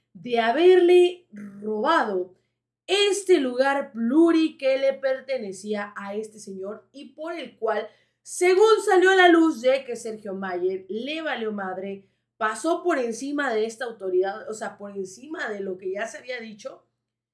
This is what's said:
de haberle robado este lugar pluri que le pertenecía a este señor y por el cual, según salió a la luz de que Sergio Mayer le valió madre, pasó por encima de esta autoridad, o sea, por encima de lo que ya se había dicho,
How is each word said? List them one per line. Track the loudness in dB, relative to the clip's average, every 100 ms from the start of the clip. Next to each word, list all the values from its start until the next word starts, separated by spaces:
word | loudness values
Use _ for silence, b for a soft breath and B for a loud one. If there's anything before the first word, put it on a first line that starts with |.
| _
de | -16 -4 0
haberle | 0 4 6 8 8 6 6 0 _
robado | -18 -16 -12 -6 -4 0 0 0 -4 -6 _ _ _ _ _ -4
este | 0 2 0 2 2
lugar | 2 0 0 0 -4
pluri | -4 2 4 6 4 2 0
que | -2 2
le | 0
pertenecía | 0 -2 -4 -4 -6 -6 -10 -6 -6 -6 -12
a | -10
este | -8 -10 -14
señor | -16 -12 -12 -12 _
y | -20 -20
por | -14 -12
el | -10 -14 _
cual, | -4 -4 -6 b b b
según | -14 0 2 6 6 4 4
salió | 4 6
a | 8
la | 6
luz | 6 4 2
de | 0 0
que | -2 -10
Sergio | -10 -12 -10
Mayer | -8 -8 -4 -4 -4 -8
le | -10 -8 -8
valió | -6 -6 -6
madre, | -6 -8 -8 -10 -12 _ _ _ _
pasó | -6 -4 -4 -2
por | -2 -2
encima | -4 -6 -6 -4 -2
de | -2 -4
esta | -6
autoridad, | -12 -8 -2 -2 -2 -6 -12
o |
sea, | -10 -12 -12
por | -14 -12
encima | -12 -14 -16 -10 -10
de | -8
lo | -10 -8
que | -8
ya | -8 -8
se | -12
había | -14 -12
dicho, | -14 -16 -18 -18 _ _ _ _ _